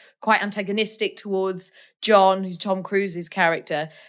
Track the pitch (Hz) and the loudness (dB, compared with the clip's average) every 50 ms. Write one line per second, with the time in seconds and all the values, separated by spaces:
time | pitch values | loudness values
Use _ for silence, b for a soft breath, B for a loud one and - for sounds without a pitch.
0 | b b b _ - 220 214 - 196 202 196 214 202 185 196 220 214 214 - - | b b b _ 0 2 2 2 0 -2 -4 -6 -4 -4 -2 -2 -2 -2 -2 -4
1 | 214 196 208 - - 208 196 190 190 190 185 175 - - b b b b b _ | -4 -6 -6 -8 -6 -4 -2 -2 -2 -2 -4 -6 -10 -12 b b b b b _
2 | - 214 214 196 190 190 190 190 190 185 180 165 - 208 190 190 175 - 202 196 | 2 6 6 8 8 6 4 2 -2 -6 -8 -8 -4 -2 -2 -4 -4 -2 -2 -2
3 | 202 196 165 175 165 156 - 190 180 165 165 - - - 165 147 156 156 B B | -2 -2 -6 -8 -10 -8 -2 0 2 2 2 -2 -4 -4 -4 -4 -4 -6 B B
4 | B | B